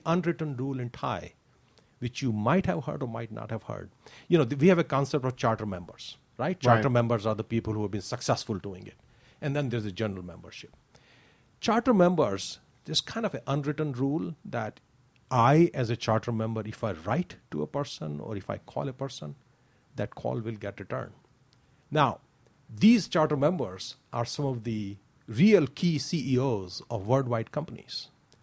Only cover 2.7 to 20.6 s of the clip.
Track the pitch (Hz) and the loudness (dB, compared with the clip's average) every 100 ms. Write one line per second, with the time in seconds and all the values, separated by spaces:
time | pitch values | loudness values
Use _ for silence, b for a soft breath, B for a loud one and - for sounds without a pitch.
2.7 | 170 143 143 123 113 113 110 110 110 - | -2 -4 -6 -6 -8 -10 -10 -8 -8 -8
3.7 | 101 90 _ B B B 165 120 143 175 | -10 -12 _ B B B 4 4 6 6
4.7 | 170 - 135 139 147 127 127 120 110 107 | 6 4 0 0 0 -2 0 0 0 -2
5.7 | 90 85 - - - _ - 143 185 123 | -6 -10 -16 -18 -18 _ -6 -6 0 4
6.7 | 117 123 120 117 113 107 107 - 113 101 | 6 6 4 2 0 0 -2 -2 -2 -2
7.7 | 104 104 101 - 123 - 120 - 98 101 | -2 -2 -4 -6 -6 0 0 0 -6 -6
8.7 | 92 101 - _ b b b 147 143 135 | -12 -16 -20 _ b b b -4 -4 -2
9.7 | 117 104 92 107 95 87 85 87 - - | -4 -4 -4 -4 -4 -10 -14 -18 -18 -20
10.7 | _ _ b b b b b b b - | _ _ b b b b b b b 2
11.7 | 220 240 208 175 170 117 98 - - _ | 2 6 6 6 6 2 0 -6 -12 _
12.7 | _ - 156 - 226 220 - - 143 143 | _ -4 -4 -4 -4 -4 -4 -2 -2 -2
13.7 | 147 151 123 135 160 180 156 - 120 107 | -2 -4 0 0 0 -4 -10 -8 -6 -6
14.7 | - _ _ _ _ - 127 117 156 175 | -10 _ _ _ _ 0 6 8 8 6
15.7 | 139 113 120 - 110 127 113 110 113 107 | 2 -2 -2 2 2 0 -4 -2 -4 -6
16.7 | - 110 82 87 139 175 - - - - | -6 -6 -4 -2 -2 -2 -10 -10 -6 -4
17.7 | 139 143 - 156 147 - 101 - 98 - | -4 -6 -8 -8 -8 -8 -8 -8 -10 -8
18.7 | - 143 127 135 - 151 143 _ _ _ | -6 -6 -6 -10 -10 -14 -14 _ _ _
19.7 | _ _ - 107 - 120 127 110 107 | _ _ -8 -8 -6 -6 -6 -6 -8